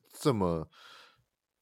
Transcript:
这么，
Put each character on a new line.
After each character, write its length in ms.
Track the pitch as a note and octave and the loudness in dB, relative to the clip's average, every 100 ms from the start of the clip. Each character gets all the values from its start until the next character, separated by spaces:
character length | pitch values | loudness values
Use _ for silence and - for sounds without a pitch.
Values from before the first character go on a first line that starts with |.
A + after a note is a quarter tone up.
| _ | _
这 220 | - D3+ | -2 0
么， 340 | A2 F2 E2 D#2 - - - - _ _ _ _ _ | 2 0 -2 -6 -16 -20 -20 -20 _ _ _ _ _